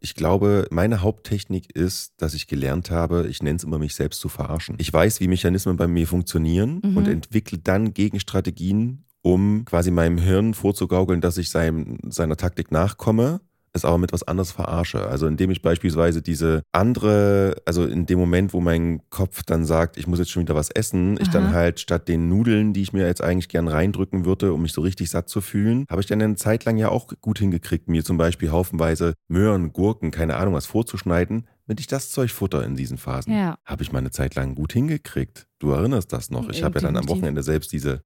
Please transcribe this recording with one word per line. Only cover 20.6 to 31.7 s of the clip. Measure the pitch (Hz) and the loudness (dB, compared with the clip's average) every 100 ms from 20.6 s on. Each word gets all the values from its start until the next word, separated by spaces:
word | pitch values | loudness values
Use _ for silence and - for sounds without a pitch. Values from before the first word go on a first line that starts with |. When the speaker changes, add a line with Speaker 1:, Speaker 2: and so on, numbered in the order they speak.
| 76 | 0
Speaker 1:
essen, | - 110 92 90 104 | -2 -2 0 0 0
ich | - | 2
dann | 98 95 | 2 4
Speaker 2:
Aha. | |
Speaker 1:
halt | 85 85 85 | 4 2 0
statt | - 87 - | -2 -2 0
den | 82 85 | 0 2
Nudeln, | 95 117 107 107 | 2 4 4 2
die | 98 | 0
ich | 98 | -2
mir | 98 90 | 0 0
jetzt | 90 | 0
eigentlich | - 90 - | 0 0 0
gern | 85 82 | -2 0
reindrücken | 78 92 95 95 95 | 2 2 0 -2 0
würde, | 87 95 98 | 0 2 2
um | 78 | 0
mich | 82 | -2
so | - | -2
richtig | 87 95 87 | -2 -2 -4
satt | 95 - | -4 -4
zu | 104 | -6
fühlen, | 98 101 104 120 139 | -4 0 2 0 -2
habe | 87 | -4
ich | 98 | -2
dann | 107 | 0
eine | 110 104 | 0 0
Zeit | 107 113 | 0 0
lang | - 113 | 0 0
ja | 110 | 2
auch | 120 - - | -2 -4 -8
gut | - 104 | -4 0
hingekriegt, | 98 87 - 85 - | 0 0 -2 -4 0
mir | 82 | 0
zum | 78 85 | 0 2
Beispiel | 82 85 80 | 2 0 0
haufenweise | 82 90 82 82 80 85 78 - | 0 0 0 0 2 0 -2 -2
Möhren, | 85 107 98 82 | 2 2 2 0
Gurken, | - 98 110 82 | 0 0 0 -4
keine | 76 82 65 | -2 -2 0
Ahnung | 98 | 0
was | 78 - | -2 -2
vorzuschneiden, | 107 113 98 92 87 87 113 117 _ | -2 -2 -4 0 0 0 -2 -8 _
wenn | - | -8